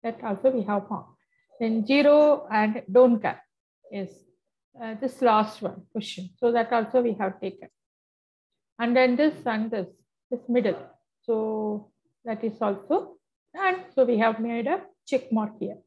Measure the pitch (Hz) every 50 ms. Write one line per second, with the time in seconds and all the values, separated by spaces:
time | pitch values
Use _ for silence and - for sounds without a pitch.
0 | _ 233 226 - - 226 196 196 - 262 262 240 196 208 208 202 196 - 214 -
1 | - - _ _ _ _ _ _ _ _ _ - 233 226 226 226 208 214 269 285
2 | 294 294 294 302 302 302 294 294 - - 214 214 214 214 214 240 - - 190 247
3 | 254 254 240 214 - - - - _ _ _ _ _ _ _ _ _ - 214 202
4 | 190 175 - - _ _ _ _ _ _ _ _ _ _ _ 254 240 220 220 208
5 | 269 262 262 - 262 240 220 214 208 214 - - 220 180 - - - _ _ 220
6 | 202 - - - 185 180 _ _ - 240 233 233 226 233 240 233 220 220 - 254
7 | 240 233 214 - 208 190 196 - - 190 - - - - _ _ _ _ _ _
8 | _ _ _ _ _ _ _ _ _ _ _ _ _ _ _ _ 233 233 240 254
9 | 254 254 247 247 294 311 302 - - 247 220 214 220 226 233 208 185 - - _
10 | _ _ _ _ _ _ 254 240 - - 233 247 202 - - - - - _ _
11 | _ _ _ _ _ - 233 220 220 220 214 220 214 214 208 208 208 _ _ _
12 | _ _ _ _ _ 233 220 214 - 226 214 - 233 208 202 196 - - 294 392
13 | - - - _ _ _ _ _ _ _ _ 339 392 381 359 370 359 - _ -
14 | 262 233 240 208 226 226 220 220 226 233 233 233 226 262 339 392 - - _ _
15 | _ - - 254 254 - 226 220 214 208 - - - 196 208 - _